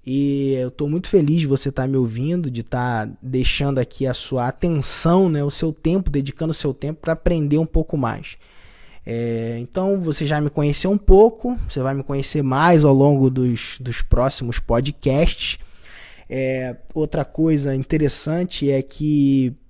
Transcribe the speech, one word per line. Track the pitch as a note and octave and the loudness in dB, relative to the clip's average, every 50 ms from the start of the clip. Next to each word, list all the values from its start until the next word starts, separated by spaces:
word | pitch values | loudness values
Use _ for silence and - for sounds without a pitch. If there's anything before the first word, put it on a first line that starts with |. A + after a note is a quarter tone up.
| _ B2+ | _ -4
E | C3 C#3 C#3+ C#3 C#3 C#3 C#3 C3+ C3+ B2+ | -2 0 0 0 0 0 0 0 0 -2
eu | B2+ B2+ | -2 -6
tô | B2+ - D3 D3 | -4 -6 -4 -2
muito | D3+ F3 F#3 - | -2 -4 -2 2
feliz | - F#3+ D3+ C#3+ D#3 E3+ | 2 4 4 4 2 2
de | D#3 C3+ | 2 2
você | C#3 C3+ - C#3 | 0 0 0 -4
tá | C3 - C3 | -4 -2 -2
me | C3+ C3+ | 0 0
ouvindo, | C3 B2 A2+ A2 A#2+ C3 D#3 F3 F3+ E3 C#3 | 0 0 0 -2 -4 -2 -2 -2 -2 -4 -4
de | B2 A#2 | -6 -6
tá | A2 - - B2 B2 B2 A#2+ A2 G#2+ A2 G#2+ _ | -8 -6 -4 -4 -2 -2 -2 -4 -4 -6 -10 _
deixando | - B2+ C3 B2+ C3 - - - C#3+ C#3 C#3 C3 | -10 -4 -2 0 0 0 0 0 -2 0 0 -2
aqui | A#2+ - - - C3+ | -2 -4 -4 -4 -4
a | C3 A#2+ | -4 -4
sua | - - - C3 B2+ A#2+ | -6 -8 -6 -4 -2 -2
atenção, | B2+ - - - F3 E3 C#3+ B2+ - - - - E3 F3 F#3+ G3 F3+ | -4 -4 -2 -2 0 0 -2 -2 -2 -4 0 2 2 4 4 4 2
né, | D#3 D3 | 2 0
o | C#3+ C#3+ | -2 -2
seu | - - E3 D#3+ | -2 -2 -4 -4
tempo, | D3+ - - D#3+ E3+ D#3+ F3+ - | -4 -2 -2 0 0 0 0 0
dedicando | C#3 C#3+ C#3 C#3 - - D#3+ D#3+ | -2 -2 -2 -4 -6 -6 -4 -4
o | D#3 | -4
seu | - - D3 | -2 -4 -4
tempo | B2+ - - D3 D#3 D#3 | -4 -4 -8 -8 -8 -6
pra | - E3 D#3+ | -4 -4 -4
aprender | D#3+ - D#3 F3 D#3+ D3+ C#3+ D3 D#3 | 0 0 0 2 2 2 2 2 0
um | D#3+ | 0
pouco | D#3 - E3 D#3 - - | 2 0 -2 0 0 -2
mais. | D3 B2+ A2+ - - D3 - - - - _ _ - - - - - - - - - - | -2 -2 -2 -4 -6 -10 -16 -18 -20 -20 _ _ -20 -20 -20 -20 -20 -20 -20 -20 -16 -10
É, | - A#2 A#2 A#2 A#2 A#2 A2+ A2+ A2+ A#2 A#2 | -8 -6 -4 -4 -4 -4 -4 -4 -6 -6 -8
então | A#2+ - - F#3 F#3 G3 G3+ F#3+ | -10 -6 -4 -2 0 0 0 0
você | F3 D#3+ D3 - D#3 | 0 -2 -2 -2 -2
já | C#3+ D#3 D3 | -2 0 0
me | D3 C#3+ | -2 -2
conheceu | - D#3 D3 D3 C#3+ - - F#3 | 0 0 0 0 0 0 0 0
um | G3+ G3+ | 0 2
pouco, | - - F#3+ G3 A3 A#3 A3+ - - B3 B3 A3+ - - | 4 6 8 8 6 6 4 -2 -6 -6 -4 -4 -6 -6
você | - C#3+ | -4 -4
vai | B2+ C3+ | -4 -2
me | C#3 C#3 C3+ | -4 -4 -6
conhecer | - C#3 C#3 C3+ - - D3+ | -4 -4 -4 -4 -2 -2 -2
mais | C#3 C3 C3 C#3 D#3+ F3 F3 D#3 D3 | 0 0 2 4 6 6 6 8 8
ao | C#3+ C3+ | 6 6
longo | C3+ C#3 D3 C#3+ C#3 C3+ C3 | 6 6 6 6 4 4 2
dos, | C3 B2+ B2+ B2 A#2+ A2 - - - - | 2 2 0 0 0 -2 -6 -12 -14 -12
dos | C3 A#2+ A#2 - | -10 -8 -2 -2
próximos | - - - A#2+ B2 C3+ - - B2 A#2+ A#2 - | 2 4 4 4 4 0 0 -4 -6 -4 -4 -4
podcasts. | - - A#2 A#2 C3 D3 C#3+ - - C#3 C3 C#3+ E3+ D#3+ - - - - - - - - - - - - - - - - - - - - | -2 0 0 0 0 -2 -6 -4 -2 0 2 4 2 2 2 -2 -8 -8 -8 -10 -12 -16 -18 -20 -20 -20 -20 -20 -20 -20 -20 -20 -14 -8
É, | B2+ C3 C3 C3 C3 C3 B2+ B2+ A#2+ - - - - | -6 -4 -2 -2 -2 -4 -4 -8 -10 -12 -14 -10 -4
outra | D#3 D#3 D3+ - E3 F3 | -4 -4 -2 -2 -4 -4
coisa | - - - D#3+ E3 D#3 D3 C#3 C#3+ C3+ | -4 -2 0 2 2 2 2 0 -2 -2
interessante | C3+ C#3 - E3 D3+ D3+ C3+ - - - D#3 D#3+ F3 F3+ F3+ - - C#3+ C#3 | -2 -2 -2 0 0 0 0 0 -2 -4 -2 -2 -2 -4 -4 -4 -2 0 2
é | C#3 C3+ | 2 0
que | C3 - - - D3+ D3+ D3+ D3 C#3+ C#3 C#3 C3+ C3 B2 C3 _ _ | -2 -4 -8 -4 0 2 2 4 4 4 4 4 2 0 -4 _ _